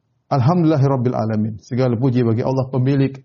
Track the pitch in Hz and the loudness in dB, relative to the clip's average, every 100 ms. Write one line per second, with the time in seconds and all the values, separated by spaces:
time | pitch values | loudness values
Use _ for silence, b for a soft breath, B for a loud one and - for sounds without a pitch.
0 | _ _ - 143 120 180 160 156 135 135 | _ _ -4 0 2 2 2 2 2 2
1 | 120 127 110 110 110 107 - 120 131 113 | -2 -2 -2 -2 -2 -6 -8 -2 0 0
2 | 135 123 117 113 131 131 131 135 127 135 | 0 2 0 0 0 -2 -2 -2 0 0
3 | 135 135 | 0 -2